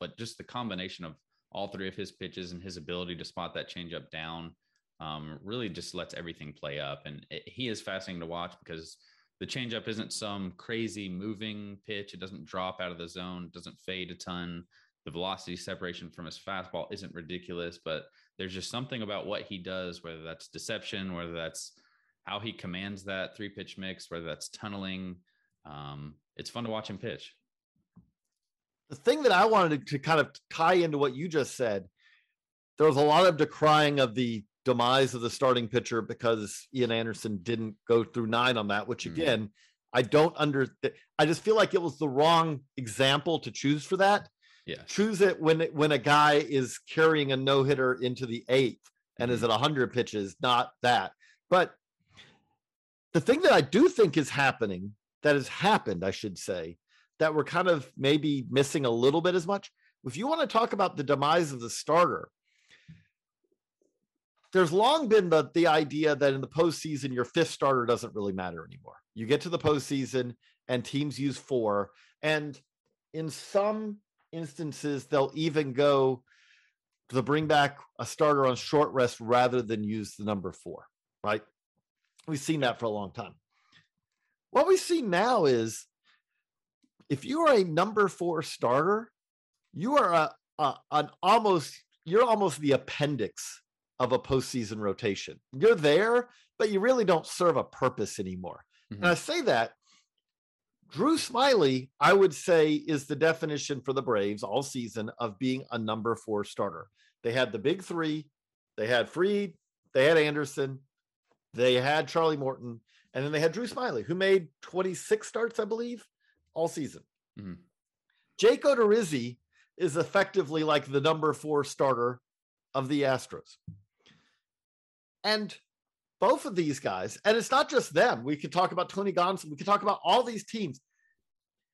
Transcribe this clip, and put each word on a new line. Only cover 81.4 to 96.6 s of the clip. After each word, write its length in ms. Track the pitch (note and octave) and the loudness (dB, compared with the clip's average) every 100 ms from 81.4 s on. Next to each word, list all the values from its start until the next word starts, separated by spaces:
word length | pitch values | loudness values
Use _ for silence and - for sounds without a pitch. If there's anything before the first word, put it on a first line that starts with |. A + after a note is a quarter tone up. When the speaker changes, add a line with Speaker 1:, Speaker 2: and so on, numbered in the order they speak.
| - _ _ _ _ _ _ _ - | -4 _ _ _ _ _ _ _ -8
Speaker 2:
We've 120 | D3 | -6
seen 220 | - D#3+ | -2 0
that 180 | B2+ A#2 | 0 0
for 80 | A#2 | -4
a 40 | |
long 220 | G#2 F#2+ | -4 -6
time. 220 | - F#2+ - _ _ _ _ _ _ _ _ _ _ _ | -10 -14 -16 _ _ _ _ _ _ _ _ _ _ _
What 160 | B3 E4 | 2 4
we 80 | F#4+ | 4
see 240 | - E4+ | 4 0
now 460 | A3+ E3+ A3+ A#3+ D3+ | 2 2 4 4 6
is 400 | A#2+ A2+ - - _ _ _ _ _ _ _ _ _ _ _ - | 4 2 -4 -16 _ _ _ _ _ _ _ _ _ _ _ -6
if 160 | C#3 | -6
you 160 | - D4+ | -2 2
are 140 | D#4+ | 4
a 100 | A#3+ | 6
number 420 | F#3 D#3 G3 G#3+ G3 | 4 2 0 2 0
four 340 | - F3 E3 | 0 -4 -4
starter, 680 | C#3+ - A#2+ C3 E3+ G#3 A#3 _ _ _ _ _ _ | -6 -2 2 2 2 0 -4 _ _ _ _ _ _
you 220 | - G#3+ D4 | -8 0 2
are 160 | G3+ | 4
a, 220 | E3+ D#3 - _ - | 4 2 -2 _ -2
a, 160 | C#3+ - - | -2 -2 -2
an 180 | D3+ D3 - | -2 -2 0
almost, 520 | F3+ A3+ G#3+ F3+ C3+ - _ _ | 4 6 6 2 0 -12 _ _
you're 200 | D#3+ G3 | 0 4
almost 360 | B3 G#3+ F#3+ C#3+ | 6 4 2 0
the 120 | D3 | 2
appendix 880 | C3 - - D3 C#3 F#2+ - - - _ _ _ - | 2 0 -4 -2 -2 -4 -8 -14 -16 _ _ _ -4
of 140 | B2 | 0
a 60 | B2 | 0
postseason 600 | - C3+ A#2+ C3 G#2+ G#2+ | 0 -2 -2 -6 -6 -4
rotation. 600 | G#2 G2 A2 G2 - - _ | -4 -2 -2 -4 -8 -14 _
You're 220 | C3+ G#3 | 2 4
there, 540 | G#3+ D3+ D#3 A3 A#3+ A#3+ _ _ | 6 6 4 4 2 0 _ _
but 120 | - | -4